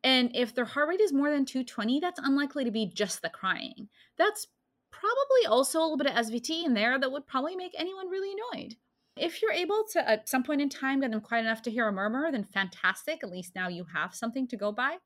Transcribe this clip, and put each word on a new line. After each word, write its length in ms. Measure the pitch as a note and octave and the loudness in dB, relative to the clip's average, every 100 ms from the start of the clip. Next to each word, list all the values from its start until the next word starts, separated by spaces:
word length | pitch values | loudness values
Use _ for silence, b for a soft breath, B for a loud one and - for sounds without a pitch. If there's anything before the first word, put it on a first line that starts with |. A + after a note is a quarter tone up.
And 320 | B3+ B3+ A#3+ | 4 4 4
if 200 | B3 A#3 | 2 0
their 100 | - | 0
heart 240 | A#3+ C#4+ D4+ | -2 0 2
rate 120 | F#4+ | 4
is 120 | G#4 | 4
more 180 | C#4 D4 | 4 4
than 140 | C#4+ | 2
two 180 | C4+ C4 | 2 -2
twenty, 380 | B3 - G#3+ C#4 | -4 -2 0 2
that's 200 | F4+ F4+ | 0 -2
unlikely 420 | C4+ C#4 C#4+ C#4+ | 0 2 2 0
to 60 | A#3+ | 0
be 160 | A3 G3 | 0 -2
just 360 | - G3+ - | -2 -2 -2
the 80 | E3 | -8
crying. 580 | - F#3+ F3 - - G3+ b b - | -4 -4 -4 -6 -14 -18 b b 0
That's 300 | G4 G#4 - _ _ _ _ | 2 2 -10 _ _ _ _
probably 560 | - G#4 C5 C#5 F#4 - | -4 -2 0 4 4 6
also 320 | A3+ C4+ E4 | 4 4 2
a 40 | |
little 160 | D#4+ D4 | 2 2
bit 100 | C#4 | 0
of 80 | A#3 | 0
S 140 | A3 | 0
V 100 | A#3 | -4
T 240 | A#3+ D#4+ | -4 -2
in 100 | E4+ | 2
there 240 | G#3+ A3+ C4 | 2 4 2
that 140 | C4 | 0
would 140 | C#4 - | -4 -4
probably 280 | C4 D4 | -4 -2
make 200 | F#4 F4+ - | -6 -8 -6
anyone 300 | E4+ F#4+ F#4+ | -6 -6 -6
really 240 | F#4+ G4 | -4 -4
annoyed. 440 | G4+ A#4+ - - A3+ _ _ _ - | -6 -8 -10 -12 -16 _ _ _ -4
If 240 | E4+ - | -4 0
you're 120 | A4 | 0
able 320 | D5 F4+ G#4+ G#4+ | 2 2 0 2
to, 180 | E4+ A3+ | 0 2
at 180 | A3 - | 0 2
some 140 | C4 | -2
point 180 | B3+ C#4+ | 0 0
in 80 | C#4+ | 0
time, 320 | - C4+ C4+ | -2 -2 0
get 120 | C4+ | 0
them 80 | A3 | -2
quiet 220 | - A#3 | -2 0
enough 200 | A3+ A3+ | 0 -2
to 80 | A#3+ | -2
hear 160 | A3 A3 | 0 0
a 60 | |
murmur, 400 | F#3+ G#3 B3 D#4+ | 0 0 0 0
then 100 | B3+ | -2
fantastic. 800 | G3+ G3 F#3+ - F#3 - - D#4+ | -2 -2 -4 0 -2 -2 -6 -6
At 80 | G#3 | -6
least 240 | F3+ F3+ | -8 -10
now 140 | F#3 F#3 | -6 -6
you 180 | F3 F3 | -6 -6
have 180 | E3 E3 | -4 -4
something 360 | - A#3 B3+ B3+ | -4 -4 -4 -4
to 80 | G#3+ | -2
go 160 | G#3 | -4
by. 240 | G#3 C4 F4+ | -2 -2 -4